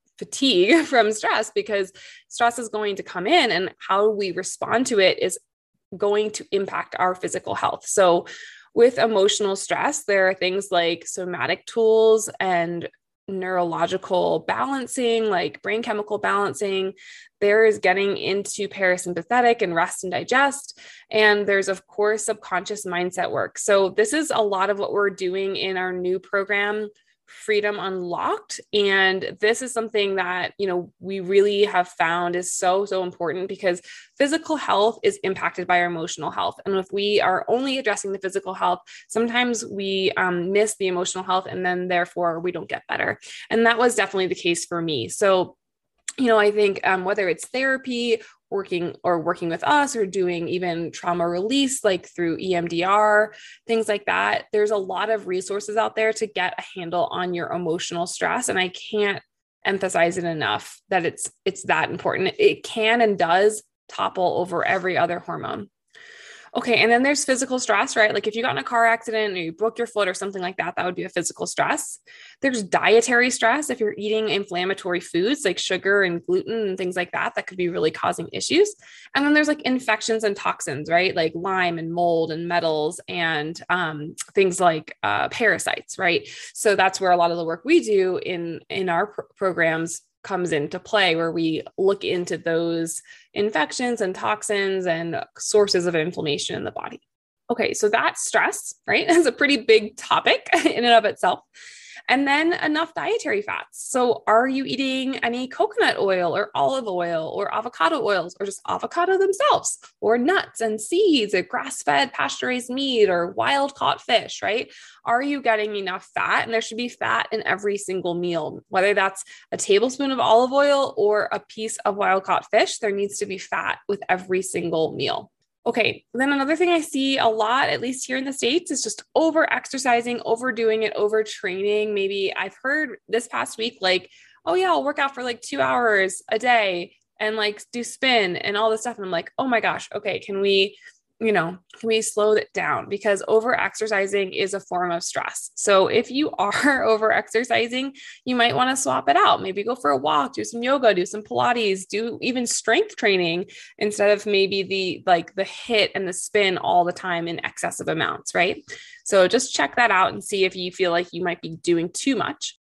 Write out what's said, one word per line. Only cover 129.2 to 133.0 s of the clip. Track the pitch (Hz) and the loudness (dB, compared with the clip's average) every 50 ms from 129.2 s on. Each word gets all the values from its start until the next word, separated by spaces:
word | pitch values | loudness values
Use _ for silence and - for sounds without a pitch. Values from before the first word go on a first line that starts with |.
| 320 320 302 320 302 - - 247 - - - 269 254 269 240 233 233 240 240 233 - | 2 4 4 2 2 2 0 -2 -4 -6 -8 -4 0 2 2 2 2 -2 -4 -6 -2
overdoing | - 226 233 247 262 226 226 226 220 220 220 220 | -2 -2 -2 -2 -2 -2 0 0 2 2 2 0
it, | 214 - | -2 0
overtraining. | - 202 208 214 220 214 214 - - - 196 180 190 196 208 208 214 214 214 208 | 0 0 2 2 0 0 -2 -6 -8 -6 -6 -4 -2 -2 0 0 0 0 0 0
Maybe | 202 196 190 202 196 196 190 - | -2 -2 -2 -2 -2 -2 -2 -2
I've | - 185 196 - - - | -4 -6 -6 -8 -8 -4
heard | 262 285 302 311 269 214 - | -2 -2 -2 -2 -4 -6 -12